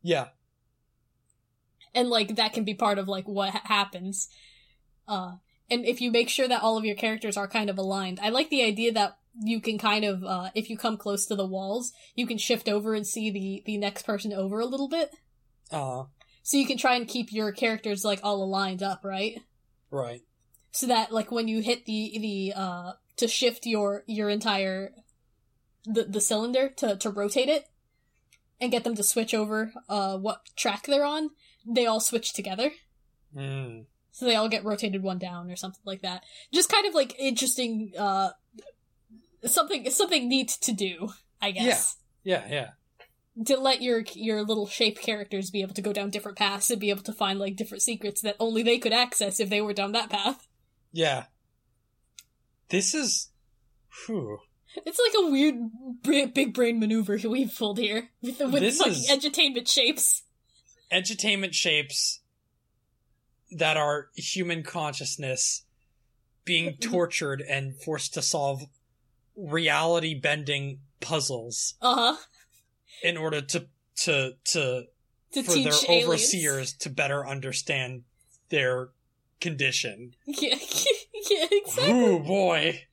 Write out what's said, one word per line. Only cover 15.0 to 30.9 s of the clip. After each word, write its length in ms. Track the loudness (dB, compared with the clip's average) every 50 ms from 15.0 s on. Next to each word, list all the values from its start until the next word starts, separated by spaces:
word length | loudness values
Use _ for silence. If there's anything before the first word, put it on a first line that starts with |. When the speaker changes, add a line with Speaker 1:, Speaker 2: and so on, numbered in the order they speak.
| -2 -2 -4 -18 _ _ _ _ _ _ _ _ _ -8
Speaker 1:
Uh-huh. 360 | -6 -4 -4 -4 -4 -6 -8 -10 _ _ -20 _ _ _ _
Speaker 2:
So 120 | 2 2 4
you 80 | 4
can 120 | 2 0 2
try 180 | 4 4 4
and 120 | 4 0 -2
keep 260 | -4 -4 -4 -4 -2
your 180 | -2 -2 -2
characters, 540 | -2 0 0 0 0 0 -2 -4 -4 -2 0
like, 160 | -2 -2 0 0
all 180 | -2 0 0
aligned 400 | -2 -2 0 0 0 -2 -2 -4
up, 200 | -4 -4 -4 -6 -8
right? 380 | -8 -4 -4 -4 -4 -6 -8 -18 _ _ _ _ _ _ _ _ _
Speaker 1:
Right. 320 | -6 -6 -4 -4 -6 -12 _ _ _ _ _ _ _ _ _ _
Speaker 2:
So 160 | -6 -4 0 2
that, 240 | 2 2 2 2
like, 180 | 0 -2 -2 0
when 200 | -2 -2 -2 0
you 100 | -2 -2
hit 240 | 0 0 -2 -2 -2
the, 320 | -6 -4 -4 -4 -4 -6 -6
the, 340 | -4 -4 -4 -2 -4 -4 -4
uh, 360 | -4 -4 -6 -6 -8 -10 -12 -14 _ _ _ _ -2
to 100 | 0 0
shift 380 | 2 2 2 0 0 -2 -4 -2
your, 360 | 0 0 2 0 -2 -4 -6 -6
your 220 | -4 -2 0 0
entire, 640 | 0 0 0 0 0 0 0 -2 -2 -4 -8 -10 -14 -18 _ _ _ _ _ _ _ _ _ _ _ _ _ _ _ _ _
the, 180 | -2 0 0 0
the 160 | 0 0 0
cylinder 480 | 0 2 2 0 0 0 2 2 0 0 0 -2
to, 180 | 0 0 0
to 140 | 0 -2 -4
rotate 400 | -2 -2 -2 0 2 2 4 4
it 160 | 2 2 0 _ _ _ _ _ _ _ _ _ _ _ _ _ _ _ _ _ _ _
and 120 | -2 0
get 120 | 0 2 0
them 120 | 0 -2
to 80 | 0 0
switch 300 | 2 2 2 0 0 0
over, 380 | 0 0 0 0 -2 -2 -4 -8 -16 -8 -4
uh, 280 | -2 -2 0 -2 -2 -2
what 240 | -4 -4 -4 -4 _ -18 _
track 320 | -2 -2 -2 -2 -2 -2
they're 180 | 2